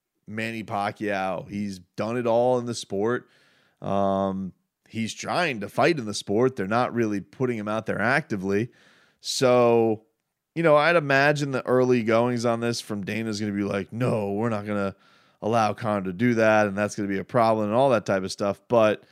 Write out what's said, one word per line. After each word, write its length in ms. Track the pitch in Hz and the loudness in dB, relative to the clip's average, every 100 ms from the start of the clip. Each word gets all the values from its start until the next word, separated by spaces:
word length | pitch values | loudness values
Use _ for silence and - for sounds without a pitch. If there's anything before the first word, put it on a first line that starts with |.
| _ _ - | _ _ -14
Manny 360 | 107 113 113 | -8 -8 -8
Pacquiao? 840 | 104 104 101 - 104 98 95 87 - | -8 -6 -6 -4 -4 -2 -2 -6 -8
He's 300 | 101 101 95 90 - | -8 -8 -10 -14 -8
done 220 | 107 123 | -6 -2
it 80 | 117 | 0
all 320 | 113 123 127 | 2 2 0
in 80 | 120 | -2
the 80 | |
sport. 560 | 117 - 98 110 123 - _ _ _ _ - | -8 -6 -2 -2 -2 -6 _ _ _ _ -12
Um, 720 | 98 98 98 98 98 95 95 - _ _ _ | -4 -2 0 0 -2 -4 -8 -12 _ _ _
he's 240 | 113 107 | -8 -6
trying 480 | - 95 131 175 117 | -6 -6 -2 -2 -4
to 80 | 98 | -6
fight 300 | - 143 165 | 2 2 2
in 60 | 107 | -4
the 80 | 98 | -8
sport. 400 | - 101 127 - | -2 0 0 0
They're 100 | 95 | -2
not 280 | 113 117 | 0 0
really 280 | 120 110 101 | -2 -2 -2
putting 360 | - - 127 113 | -8 -6 -4 -4
him 100 | 104 | -4
out 180 | 110 107 | -6 -4
there 160 | 98 | -2
actively. 680 | 110 143 147 104 95 101 120 _ _ _ _ _ | 0 0 -2 -4 -2 -2 -2 _ _ _ _ _
So, 840 | - - 127 123 120 117 113 110 _ _ _ _ _ 160 | -8 0 4 6 6 4 4 0 _ _ _ _ _ -2
you 80 | |
know, 120 | 165 147 | 4 4
I'd 200 | 156 175 | 4 2
imagine 560 | 143 139 143 147 143 | 4 4 4 2 0
the 140 | 131 - | -2 2
early 340 | 127 127 123 | 2 4 4
goings 420 | 110 113 120 120 | 4 2 2 0
on 160 | 120 117 | 0 0
this 220 | 120 117 | -2 -4
from 240 | - 104 95 | -6 -8 -6
Dana 240 | 107 113 | -6 -4
is 100 | 104 | -4
gonna 120 | 107 | -4
be 100 | 101 | -2
like, 300 | 101 101 95 | -2 -2 -6
No, 380 | 117 123 113 101 | -4 -2 -2 -2
we're 180 | 101 117 | -2 -2
not 160 | 107 104 | -4 -4
gonna 300 | 104 98 - _ _ _ - | -4 -4 -6 _ _ _ -8
allow 320 | 104 117 107 | -2 0 0
Conor 320 | 101 113 104 95 | -2 -2 -2 -4
to 80 | |
do 200 | 90 123 113 | 0 0 4
that, 320 | 110 107 104 | 4 4 2
and 100 | 98 | 0
that's 180 | 104 - | -4 -4
gonna 120 | 101 | -4
be 120 | 98 | -4
a 40 | |
problem 440 | 90 127 113 110 104 | -2 2 2 2 0
and 80 | 113 | 2
all 140 | 139 | 2
that 160 | 113 - | 2 0
type 180 | 98 | -2
of 80 | 92 | -2
stuff. 300 | - 101 98 - | -4 -4 -4 0
But 360 | 117 107 101 _ | 4 4 2 _